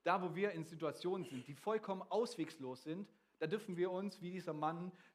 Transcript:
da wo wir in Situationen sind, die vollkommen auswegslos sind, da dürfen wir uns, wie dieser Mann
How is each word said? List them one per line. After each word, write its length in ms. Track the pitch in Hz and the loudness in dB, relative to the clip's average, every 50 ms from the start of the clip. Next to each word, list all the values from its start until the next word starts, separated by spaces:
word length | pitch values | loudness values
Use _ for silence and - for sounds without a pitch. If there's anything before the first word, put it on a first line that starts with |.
| _ | _
da 180 | 170 180 196 | 4 4 4
wo 140 | 185 175 156 | 4 0 2
wir 160 | 180 202 208 | 2 2 2
in 140 | 175 165 156 | 2 -2 -4
Situationen 600 | - 170 147 160 147 - - - 180 190 190 170 | -6 -4 -2 0 0 0 0 0 0 0 0 0
sind, 220 | - 139 127 123 | -2 -4 -6 -6
die 80 | - 143 | -8 -12
vollkommen 460 | - - 208 220 220 214 202 190 185 | -4 0 2 2 2 2 0 -2 -2
auswegslos 800 | 185 - 180 214 240 233 - 170 156 156 - - 135 127 127 123 - | -2 2 2 4 4 2 0 -2 -2 -4 -4 -6 -6 -6 -6 -6 -6
sind, 260 | 156 165 190 202 - - _ _ _ _ _ | -6 -4 -4 -6 -8 -12 _ _ _ _ _
da 80 | 160 | 0
dürfen 300 | 156 196 214 214 - 175 | 0 0 0 -2 -2 2
wir 120 | 170 180 190 | 2 4 4
uns, 320 | 180 185 202 202 196 - | 4 0 -2 -2 -4 -6
wie 100 | 175 175 | -6 -6
dieser 220 | 185 185 170 170 151 | -6 -4 -4 -4 -2
Mann 380 | 147 156 156 165 170 180 185 - - - - | 2 2 2 2 0 -4 -6 -8 -12 -20 -20